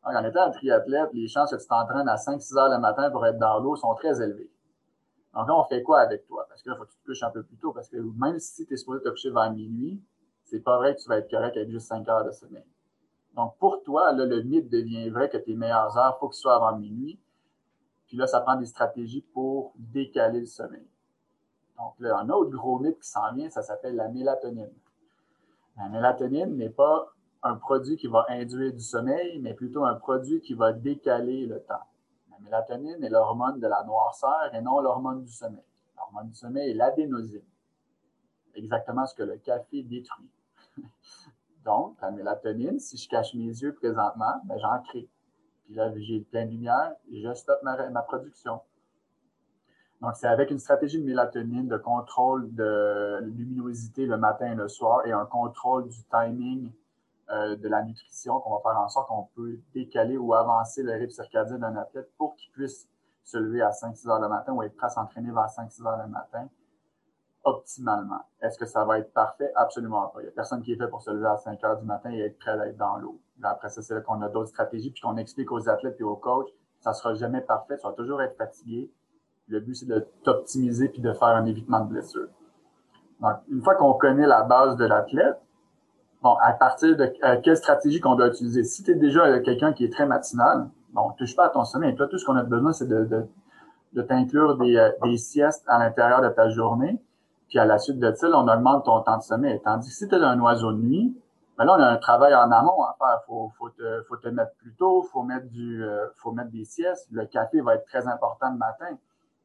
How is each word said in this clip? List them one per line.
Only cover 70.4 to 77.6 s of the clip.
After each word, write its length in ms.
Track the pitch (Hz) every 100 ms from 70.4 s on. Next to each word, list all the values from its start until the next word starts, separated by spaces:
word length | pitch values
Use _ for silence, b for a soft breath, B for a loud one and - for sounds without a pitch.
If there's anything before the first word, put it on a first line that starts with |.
| 113 123
qui 120 | 113
est 40 | 117
fait 100 | 120
pour 140 | -
se 100 | -
lever 160 | 107 110
à 100 | 107
cinq 260 | 110 104
heures 160 | 110 107
du 60 | 110
matin 260 | 104 120
et 80 | 117
être 180 | 104 -
prêt 140 | -
à 160 | 107 104
être 100 | 104
dans 200 | 101 101
l'eau. 220 | - - _ _
Là, 100 | 101
après 200 | 104 107
ça, 120 | 113
c'est 120 | 107
là 80 | 110
qu'on 200 | - 110
a 80 | 104
d'autres 200 | 110 110
stratégies 420 | - 110 113 127
puis 100 | -
qu'on 160 | 117 113
explique 340 | - - 131
aux 180 | 120 110
athlètes 300 | 107 131 -
et 40 |
aux 120 | 107 104
coachs, 340 | - 120 - _ _ _
ça 140 | 117
sera 200 | 107 117
jamais 280 | 110 117 131
parfait, 360 | 127 110